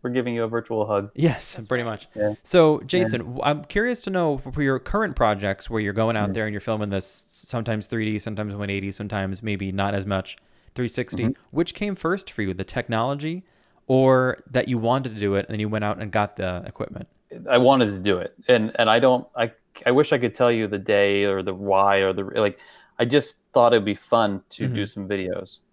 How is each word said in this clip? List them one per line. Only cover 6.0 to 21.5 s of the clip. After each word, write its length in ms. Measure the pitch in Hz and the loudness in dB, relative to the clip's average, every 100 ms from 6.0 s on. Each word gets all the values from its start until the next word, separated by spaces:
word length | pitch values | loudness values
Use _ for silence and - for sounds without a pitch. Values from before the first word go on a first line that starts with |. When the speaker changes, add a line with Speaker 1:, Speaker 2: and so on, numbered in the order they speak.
| 113 110 | 0 2
Speaker 2:
out 140 | 104 | 0
Speaker 1:
Mm. 40 | |
Speaker 2:
there 100 | 98 107 | -2 -4
and 60 | |
you're 60 | 104 | -4
filming 300 | - 110 104 | -4 -2 -2
this, 360 | 98 - - _ | -4 -6 -16 _
sometimes 580 | - - 123 113 110 104 | -20 -8 -6 -4 -4 -4
three 200 | 113 110 | -2 -2
D, 120 | 107 | -2
sometimes 340 | 113 104 107 | -4 -6 -6
one 160 | 101 101 | -6 -4
eighty, 220 | 98 98 | -4 -4
sometimes 500 | 98 104 104 95 95 | -6 -6 -4 -4 -4
maybe 300 | 107 98 95 | -6 -4 -4
not 220 | 95 98 101 | -2 -2 -2
as 100 | 98 | -2
much, 300 | 95 - - _ _ _ - | -4 -4 -16 _ _ _ -6
three 100 | 120 | -4
sixty. 380 | - 123 135 | -4 -6 -2
Speaker 1:
Mm-hmm. 180 | 117 139 _ | -2 -4 _
Speaker 2:
Which 240 | 139 170 | -4 -4
came 220 | - 208 190 | -4 -6 -4
first 340 | 165 190 - | -4 -4 -6
for 120 | - | -6
you, 120 | 101 | -4
the 80 | 92 | -4
technology 800 | 95 - - 113 120 143 156 175 - _ _ _ - | -6 -6 -2 -2 -2 -2 -6 -8 -12 _ _ _ 0
or 500 | 131 131 131 127 - - | 4 6 6 2 -2 -4
that 200 | 123 - | -2 0
you 100 | 120 | 0
wanted 360 | 113 127 127 | 0 0 -2
to 60 | 107 | -2
do 140 | 101 | 0
it 120 | 98 - | 0 -2
and 80 | |
then 40 | 107 | -4
you 80 | 107 | -2
went 140 | 107 | -2
out 140 | 104 107 | -2 -4
and 120 | 110 | -4
got 240 | 104 104 - | -2 -2 -4
the 260 | 95 90 | -6 -6
equipment? 440 | 87 - - - - _ _ - - | -10 -10 -10 -10 -16 _ _ -14 2
Speaker 1:
I 80 | 123 | 4
wanted 280 | 127 135 110 | 6 6 4
to 120 | 98 | 0
do 200 | 98 90 | 0 0
it. 160 | - - - | -2 -8 2
And, 240 | 123 107 - | 4 4 0
and 120 | 110 | 4
I 120 | 113 | 6
don't, 260 | 127 123 - | 4 2 -2
I, 160 | - 113 _ _ - | -4 -4 _ _ -4
I 60 | 120 | 2
wish 220 | 127 147 | 2 4
I 60 | 139 | 2
could 140 | 120 | 0
tell 200 | - 123 | 2 2
you 160 | 117 107 | 2 0
the 100 | 101 | -4
day 460 | 98 101 101 101 | 0 4 4 4
or 180 | 101 98 | 2 0
the 120 | 95 | -4